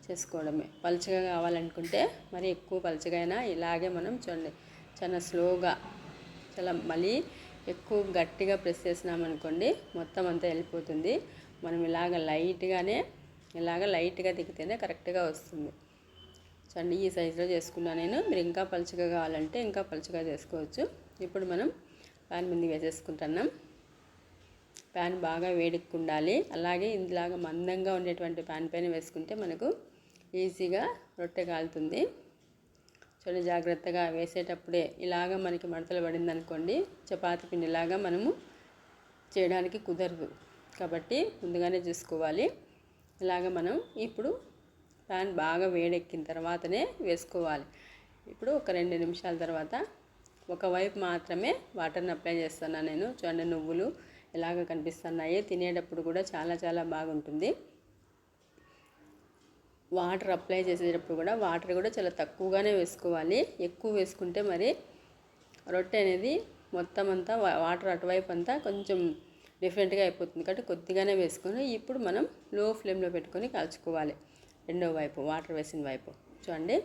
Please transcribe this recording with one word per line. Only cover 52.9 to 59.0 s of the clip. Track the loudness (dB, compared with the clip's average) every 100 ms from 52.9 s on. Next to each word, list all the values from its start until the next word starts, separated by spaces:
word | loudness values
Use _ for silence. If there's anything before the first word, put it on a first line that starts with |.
| 0 -2 -2
చూడండి, | -2 0 0
నువ్వులు | -2 0 0 0 -4 -14 -20 -10 -4
ఎలాగ | -2 0 -2
కనిపిస్తున్నాయో, | -2 -4 -6 -4 -2 2 2 2
తినేటప్పుడు | 0 0 0 -2 -4 0
కూడా | 0 -2
చాలా | -2 -2 -2
చాలా | 0 0 0 -2
బాగుంటుంది. | -2 -4 -4 -2 0 0 -6 -20 _ -20 _ _ _ _ _ _ -20 -20 _ _